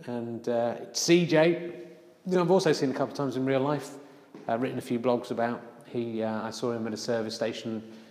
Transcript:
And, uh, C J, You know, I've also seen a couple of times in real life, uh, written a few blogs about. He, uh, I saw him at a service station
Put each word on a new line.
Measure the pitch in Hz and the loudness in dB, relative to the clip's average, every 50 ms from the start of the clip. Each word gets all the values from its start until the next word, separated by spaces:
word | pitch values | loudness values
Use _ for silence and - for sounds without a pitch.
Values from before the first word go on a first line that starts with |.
| 165 | -10
And, | - 123 120 117 117 117 113 117 - | -8 -6 -6 -6 -6 -8 -6 -4 -2
uh, | 120 117 120 120 113 - - - - | 0 0 0 0 -2 -4 -8 -8 -6
C | - - 170 170 175 175 | -2 4 4 6 6 6
J, | 147 156 156 156 175 170 170 - - - - - - - - - - - - - | 6 6 6 6 6 4 2 -2 -8 -10 -12 -14 -16 -18 -20 -20 -20 -20 -12 -4
You | 185 185 | 0 2
know, | 180 175 | 2 4
I've | 165 185 | 6 4
also | 185 185 165 147 | 6 6 4 4
seen | - 151 135 | 4 2 0
a | 127 | 0
couple | - 135 127 | 0 -2 -2
of | - | -2
times | - 143 135 117 | -2 -4 -2 -2
in | 127 131 | 0 0
real | 131 135 131 | 2 4 4
life, | 131 143 151 139 - - - - - - - - - - - - - - | 4 2 2 0 -2 -6 -12 -16 -18 -18 -20 -20 -20 -20 -20 -10 -4 -2
uh, | 117 | 0
written | 113 131 135 127 123 | 0 0 -2 -2 -4
a | 120 | -2
few | - 123 117 | -2 -2 0
blogs | 113 127 120 120 117 - 123 | 2 2 2 2 0 -2 -2
about. | 110 117 117 120 110 - - - - - | 0 0 0 0 -4 -8 -12 -18 -20 -16
He, | - - 123 120 117 113 110 110 | -8 -6 -4 -4 -4 -2 -2 -2
uh, | 110 110 110 107 | -2 -2 -2 -4
I | 113 | -6
saw | 113 - - 123 | -6 -4 -2 -2
him | 117 117 113 | -2 -2 -2
at | 113 110 | -4 -4
a | |
service | 104 - - 120 113 110 110 107 | -4 -2 0 0 0 0 -2 -4
station | - 117 110 113 - - 117 113 110 107 - - - - - | -2 -2 -2 -2 -4 -6 -6 -6 -6 -8 -10 -16 -18 -20 -20